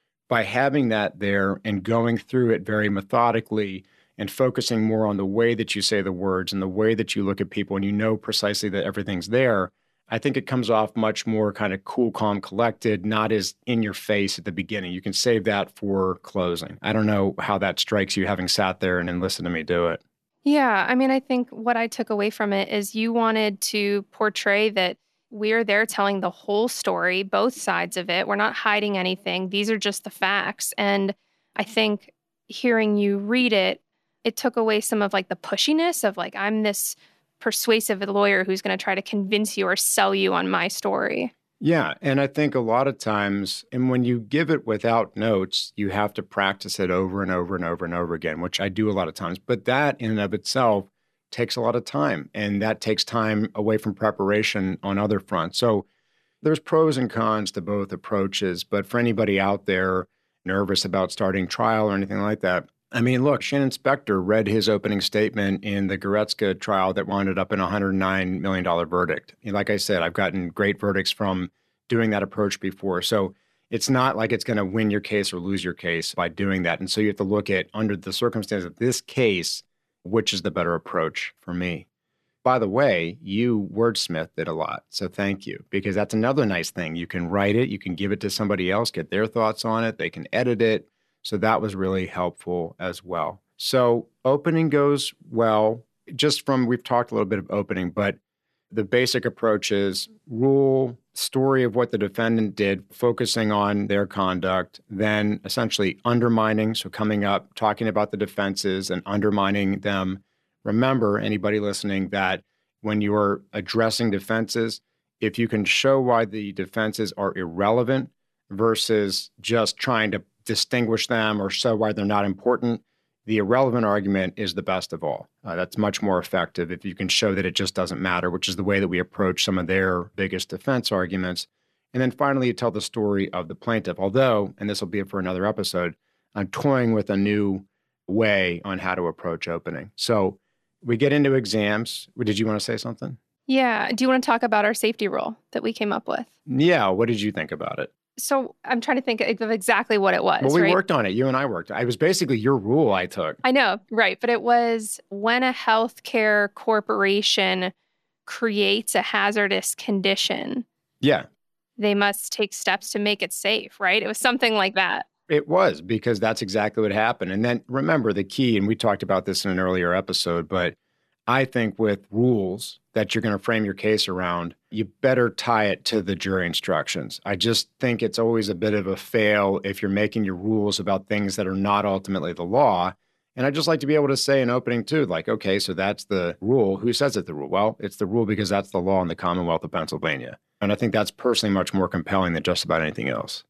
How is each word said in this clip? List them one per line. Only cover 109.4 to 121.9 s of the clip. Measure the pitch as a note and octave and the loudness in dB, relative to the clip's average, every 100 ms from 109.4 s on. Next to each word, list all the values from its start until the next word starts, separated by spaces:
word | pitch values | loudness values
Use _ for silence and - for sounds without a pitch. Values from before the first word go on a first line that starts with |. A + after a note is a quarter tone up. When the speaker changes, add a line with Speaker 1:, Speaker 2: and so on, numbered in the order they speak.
| G2 G2+ G2 G2 | 2 2 0 -2
Speaker 1:
them. | G2+ G2 F#2+ F#2+ _ _ _ _ | -2 -2 -2 -6 _ _ _ _
Remember, | - A2 C3 C3 G#2+ G#2 | -2 2 2 2 2 0
anybody | G#2+ G#2 G#2 G#2 | 0 -2 0 0
listening, | G#2 G2 G#2 F#2+ F#2 | -2 -4 -2 -2 -2
that | G2 F#2 F#2 _ _ _ _ | 0 0 -2 _ _ _ _
when | G#2+ G#2+ | -4 -2
you | G#2 | 2
are | G#2 G2+ G2 - | 2 2 0 -6
addressing | G#2+ F#2 A2+ A2+ - A#2 | -10 -4 0 0 2 0
defenses, | G2 - A2+ A2 A#2+ A2+ - _ _ _ - | -2 -2 -2 -2 -2 -2 -6 _ _ _ -4
if | A2 A2 | -4 0
you | A#2 | 0
can | G#2+ | 0
show | F#2+ - C3+ C3+ | 0 2 4 4
why | B2 A#2 | 4 2
the | A2 G#2+ G2+ | 2 -4 -8
defenses | F#2 F2+ - A2 G#2 G#2 - | -8 -6 -2 -2 -2 -4 -2
are | G2 - | -4 -2
irrelevant | F2 E2+ G2+ A#2+ A#2+ C3+ A#2+ _ _ _ - | -6 0 2 2 2 0 -2 _ _ _ -10
versus | G2 A2+ A2 - G#2+ G2+ F#2 - _ | 0 2 2 2 2 2 -2 -8 _
just | - A#2 G#2+ - | -2 2 0 -2
trying | - A#2 G#2+ | 0 0 0
to | F#2 - _ | -2 -8 _
distinguish | - A2 - B2 A2+ A2+ - | -4 -2 0 0 2 0 0
them | A#2 G#2+ G#2+ | 0 0 0
or | G2 | -2
show | - B2 A2 | 0 0 2
why | G#2+ | 0